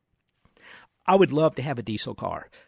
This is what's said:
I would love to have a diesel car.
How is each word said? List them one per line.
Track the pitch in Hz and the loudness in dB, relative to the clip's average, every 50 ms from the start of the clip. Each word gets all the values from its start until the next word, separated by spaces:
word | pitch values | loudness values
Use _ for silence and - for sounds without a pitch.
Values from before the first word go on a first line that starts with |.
| _ _ _ _ _ _ _ _ _ _ _ _ _ - - - - _ _ _ - - | _ _ _ _ _ _ _ _ _ _ _ _ _ -20 -20 -20 -20 _ _ _ 0 2
I | 190 | 4
would | 196 185 135 | 6 4 4
love | 131 151 160 156 - | 4 2 2 2 0
to | - 123 | 0 -6
have | 151 139 117 | -6 -6 -6
a | 107 | -6
diesel | 110 110 104 - 127 107 | -6 -6 -6 -6 -8 -10
car. | - - 98 82 - - - _ - _ | -8 -8 -8 -8 -8 -12 -16 _ -20 _